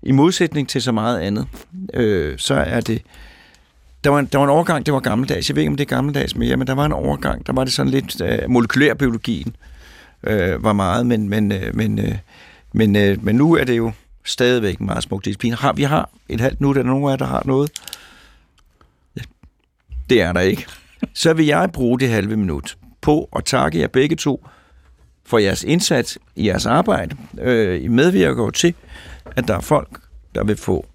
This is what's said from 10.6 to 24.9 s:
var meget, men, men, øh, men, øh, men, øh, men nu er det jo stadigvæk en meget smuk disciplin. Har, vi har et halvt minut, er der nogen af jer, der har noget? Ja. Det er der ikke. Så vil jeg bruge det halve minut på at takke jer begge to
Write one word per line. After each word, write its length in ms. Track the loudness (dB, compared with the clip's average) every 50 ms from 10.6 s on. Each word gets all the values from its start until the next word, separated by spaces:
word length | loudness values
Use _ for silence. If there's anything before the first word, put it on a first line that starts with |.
| 0
var 100 | 0 0
meget, 320 | 2 2 0 0 0 0
men, 240 | 0 0 0 0 -2
men, 220 | 0 0 0 0
øh, 240 | 0 -2 -4 -4 -4
men, 240 | -2 -2 -2 -2 -2
øh, 160 | -2 -4 -4 -6 -10 _ -20 -20 -20 -20 -20 -20 _ -6 0
men, 220 | 2 4 4 4
øh, 300 | 4 4 4 2 0 0
men 100 | 0 2
nu 200 | 4 4 4 4
er 80 | 4 2
det 140 | 2 0 0
jo 140 | 0 -2 -4 -8 _ _ -20 _ _
stadigvæk 540 | -10 -2 0 2 2 2 2 0 -2 -2 -2
en 80 | -4
meget 180 | -4 -4 -4 -4
smuk 220 | -6 -8 -6 -4
disciplin. 280 | -6 -6 -2 -2 -4 -2
Har, 200 | 0 0 0 0
vi 100 | 0 0
har 260 | 0 0 0 -2 -4 _ _ _ _
et 120 | -4 -2
halvt 200 | -2 -2 0 0
minut, 160 | 0 2 2 2
er 40 |
der 80 | 2 0
nogen 160 | 0 0 0
af 40 | -2
jer, 60 | -2
der 100 | -2 -2
har 160 | -2 -2 -2 0
noget? 260 | 0 0 0 0 0 _ -12 -18 -18 -20 -20 -20 -20 -20 -20 -20 -20 _ _ _ _ _ _ _ _ _ _ _ _ _ _ _ _ _ -16
Ja. 40 | -16 -16 _ _ -20 -20 _ _ _ _ _ _ _ _ -12 -12 -2 2
Det 120 | 2 2
er 120 | 4 2 0
der 60 | 2
ikke. 240 | 2 2 0 0 -6 -16 -20 -20 _ _ _ _ -10 -10 _
Så 200 | 0 2 2 4
vil 120 | 4 4
jeg 240 | 2 4 2 0 -2 -2
bruge 260 | -2 0 0 2 2
det 100 | 0 0
halve 260 | 0 0 0 0 -2 -2
minut 400 | 0 -2 -2 -4 -6 -10 -14 _ -20 -20 _ _
på 280 | 0 2 2 2 0 -4 -6
at 100 | -6 -4
takke 340 | -2 0 0 0 0 0 0
jer 80 | -2 0
begge 280 | 2 2 2 2 0
to 320 | -2 -2 -2 -2 -4 _ -18 -20 _ _ _ _ _ _ _